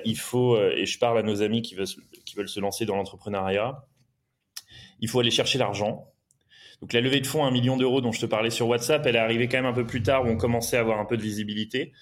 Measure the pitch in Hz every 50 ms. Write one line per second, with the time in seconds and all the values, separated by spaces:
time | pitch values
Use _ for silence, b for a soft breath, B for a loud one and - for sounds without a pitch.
0 | - 110 104 - - - 123 123 123 123 117 107 101 87 58 71 98 98 - -
1 | 120 117 117 113 104 107 104 101 107 104 113 117 113 - 95 92 98 95 - -
2 | - _ - - - - - 101 101 98 - 101 98 101 - - 117 104 98 101
3 | 95 - - - - 104 101 98 95 95 98 101 110 127 139 - - _ _ _
4 | _ _ _ _ _ _ _ _ _ _ - - - B B B B B B B
5 | 110 110 120 123 120 117 - 131 123 - - 127 117 101 101 98 104 107 - -
6 | - - _ _ _ _ _ _ B B B B B B B B 95 92 - 117
7 | 123 131 139 139 135 - - 156 143 131 127 123 123 127 131 127 127 127 127 139
8 | 120 117 110 - 117 - 113 107 113 117 113 - 120 113 120 117 - - 156 143
9 | 143 127 117 113 113 113 117 117 123 120 131 131 131 127 120 127 120 113 131 123
10 | 101 143 135 131 123 117 113 110 127 120 120 117 113 - 131 120 113 113 110 107
11 | 104 - 120 110 104 107 101 104 107 104 104 107 107 - - 131 165 - B B